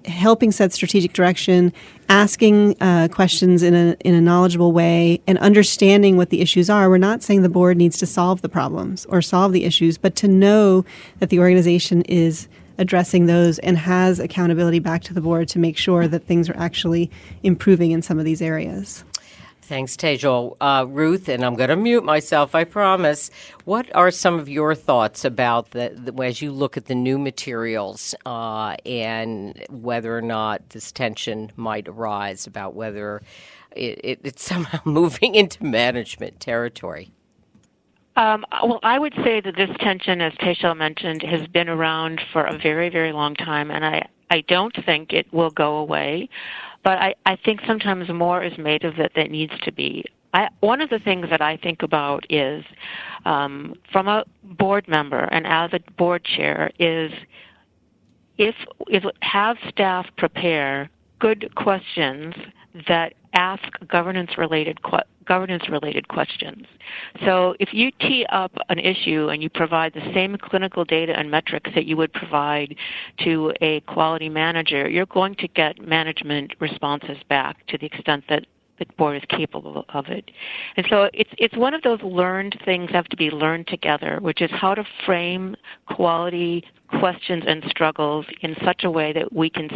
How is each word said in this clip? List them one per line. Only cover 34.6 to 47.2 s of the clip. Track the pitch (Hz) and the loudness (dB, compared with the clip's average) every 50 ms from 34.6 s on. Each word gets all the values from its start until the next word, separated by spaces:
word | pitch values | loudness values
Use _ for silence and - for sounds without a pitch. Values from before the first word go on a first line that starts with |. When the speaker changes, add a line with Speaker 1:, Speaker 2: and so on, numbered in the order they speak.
| 160 - - 156 | -4 -6 -8 -6
Speaker 2:
<laughs> | - | -4
moving | 156 147 160 175 160 - - - - 196 | 0 2 2 2 2 2 0 0 4 4
into | 214 202 175 - - - | 4 4 4 -2 -6 -4
management | 143 113 113 120 123 123 120 107 - - - 107 95 - _ | -2 0 2 2 0 0 -4 -8 -8 -12 -12 -14 -14 -14 _
territory? | - 131 117 117 120 117 - - - 87 78 76 95 - _ _ _ _ _ _ _ _ _ _ _ _ _ _ _ _ _ _ _ _ _ | -8 -4 -4 -4 -4 -6 -8 -12 -12 -12 -12 -12 -16 -20 _ _ _ _ _ _ _ _ _ _ _ _ _ _ _ _ _ _ _ _ _
Speaker 3:
Um, | 240 226 214 214 214 214 - - - | 0 2 2 0 -2 -4 -8 -4 -2
well, | - 233 233 - - | -2 -2 -2 0 0
I | 220 247 277 | 0 0 0
would | 302 294 - - - | -2 -4 -4 -2 -2
say | 240 226 214 | -2 -2 -2
that | 185 190 170 | -4 -6 -4
this | 180 196 185 185 - | -4 -4 -4 -4 -4
tension, | - 202 190 185 - 196 180 175 | -2 -2 -2 -2 -2 -4 -2 -2
as | 170 160 - | -2 -4 -4
Tejal | - - 180 170 - - 170 165 | -4 -4 -2 -2 0 -2 -2 0
mentioned, | 160 156 156 156 - - 170 160 156 - | -2 -4 -6 -6 -6 -6 -6 -6 -6 -4
has | 156 170 160 160 | -4 -4 -4 -4
been | 165 - 170 170 170 | -4 -4 -4 -2 -2
around | 165 160 165 160 160 160 160 160 160 - - - - | -2 -2 -2 -2 -2 -2 -4 -6 -6 -8 -10 -4 -2
for | 208 - | -2 -2
a | - - | -2 -4
very, | 151 - 156 151 165 175 175 | -2 -2 -2 0 0 -2 -2
very | 175 165 160 160 151 | -2 -2 -2 -2 -2
long | 151 147 147 147 | -4 -4 -4 -4
time, | - - 165 151 147 147 151 | -6 -6 -4 -4 -4 -4 -4
and | 151 151 156 | -4 -4 -2
I, | 156 156 151 - - _ _ _ - | -2 -2 -4 -4 -6 _ _ _ -2
I | 170 160 | -2 -2
don't | - - 180 180 202 240 - - - | 0 0 0 0 0 -2 -6 -6 -2
think | - 156 151 160 - 165 | -2 -2 -2 -2 -4 -4
it | 165 165 - | -4 -4 -2
will | - 165 165 160 | -2 0 0 0
go | 156 - 151 151 151 | 0 -2 -2 -2 -2
away. | 151 151 156 156 151 147 143 151 175 254 - - - - - - - - - - _ - | -4 -4 -4 -4 -2 -2 -4 -4 -6 -8 -10 -14 -16 -16 -14 -14 -14 -16 -18 -20 _ 0
But | 190 190 | 0 0
I, | 180 190 190 - - | 0 -2 -4 -4 -2